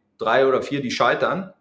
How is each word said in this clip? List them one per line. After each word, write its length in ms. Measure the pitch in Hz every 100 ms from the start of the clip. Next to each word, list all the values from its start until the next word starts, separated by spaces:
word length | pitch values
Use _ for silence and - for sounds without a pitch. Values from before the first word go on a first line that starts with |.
| _ -
drei 300 | 110 123 135
oder 160 | 127
vier, 180 | 127 139
die 80 | 123
scheitern. 640 | - 123 147 120 170 190 -